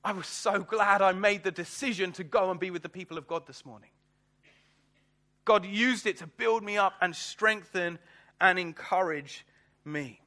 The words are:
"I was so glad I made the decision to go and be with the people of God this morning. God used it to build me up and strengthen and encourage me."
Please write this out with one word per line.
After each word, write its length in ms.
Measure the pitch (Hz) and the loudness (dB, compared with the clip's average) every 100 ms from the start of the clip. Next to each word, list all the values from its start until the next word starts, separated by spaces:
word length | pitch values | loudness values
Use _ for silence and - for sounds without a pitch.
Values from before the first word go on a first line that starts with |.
"I 80 | 185 | -6
was 140 | 196 160 | -6 -8
so 320 | - 226 202 | -4 0 0
glad 420 | 185 214 202 202 | -2 0 4 6
I 120 | 190 | 6
made 320 | 185 208 202 | 4 2 2
the 60 | 190 | -4
decision 600 | 175 165 - 269 190 185 | -6 -10 -6 -4 -2 -4
to 120 | - | -4
go 260 | 165 226 185 | -2 0 2
and 100 | 175 | -2
be 100 | 185 | -6
with 120 | 175 | -6
the 80 | 170 | -10
people 260 | 180 180 165 | -14 -12 -12
of 100 | 139 | -6
God 200 | 165 - | -8 -8
this 180 | 131 | -20
morning. 240 | 135 110 _ _ _ _ _ _ _ _ _ _ _ _ _ _ _ _ - | -20 -20 _ _ _ _ _ _ _ _ _ _ _ _ _ _ _ _ 4
God 180 | 214 | 4
used 420 | 190 202 247 233 214 | 4 0 2 2 -2
it 120 | 185 | -6
to 80 | 165 | -10
build 360 | - 233 226 | -2 0 0
me 140 | 208 208 | 0 2
up 160 | 196 - | 0 2
and 160 | 180 160 | -2 -2
strengthen 800 | - - 214 214 175 190 175 170 _ - _ _ | -12 0 2 2 -4 -4 -4 -6 _ -20 _ _
and 200 | 185 180 | 4 4
encourage 880 | 170 156 - 185 185 151 143 - - _ _ _ 151 | -2 -8 -2 0 2 -2 -8 -18 -20 _ _ _ -10
me." 340 | 151 135 110 | -8 -8 -14